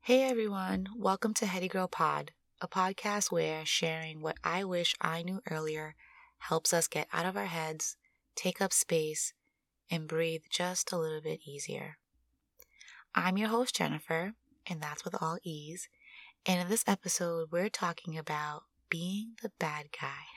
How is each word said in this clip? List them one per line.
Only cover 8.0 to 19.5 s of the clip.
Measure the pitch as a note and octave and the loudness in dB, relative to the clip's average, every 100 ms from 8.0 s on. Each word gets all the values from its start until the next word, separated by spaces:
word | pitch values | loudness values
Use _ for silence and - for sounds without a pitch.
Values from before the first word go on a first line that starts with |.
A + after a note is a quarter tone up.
| _ _ _ - | _ _ _ -2
take | F3+ - | -2 2
up | F#3+ | 2
space, | - - E3 D#3 D#3 - - _ _ _ _ _ | 4 4 4 2 0 -4 -6 _ _ _ _ _
and | E3+ D#3 | -4 -2
breathe | D#3+ E3 D#3+ - | 0 0 0 -2
just | - F3+ F#3 - | 0 0 0 -2
a | F3+ | 0
little | D#3+ D#3 | -2 -2
bit | D#3 D#3 - | -4 -6 -6
easier. | C#3+ - C#3+ C#3+ D#3 _ _ _ _ _ _ - _ - - - - | -10 -6 -6 -8 -14 _ _ _ _ _ _ -20 _ -20 -20 -4 0
I'm | F3+ F#3+ | 2 2
your | G#3+ | 2
host, | A3+ B3 - | 2 2 0
Jennifer, | E3 D#3 - E3 F#3 A3+ _ _ - | 0 -2 -2 -2 -2 -6 _ _ -8
and | E3 | -6
that's | D3+ D3 - | -4 -6 -6
with | F3 | -2
all | D#3+ E3+ F3+ | -2 -4 -6
E's. | D#3 D3 F3 - _ - - - _ - | -8 -8 -12 -12 _ -20 -20 -20 _ 2
And | F#3 | 2
in | F3+ | 4
this | A3 - | 2 4
episode, | G3 G3 - F3 E3 D#3+ | 2 2 0 0 0 0
we're | E3+ G3+ | 0 0
talking | - F3+ E3+ - D#3+ | 0 -2 -2 -6 -8
about | D#3 D3+ D3+ D3+ - _ _ | -4 -4 -4 -6 -12 _ _
being | E3 F3 G3 A3+ A3+ | -4 -2 -4 -6 -8
the | - | -10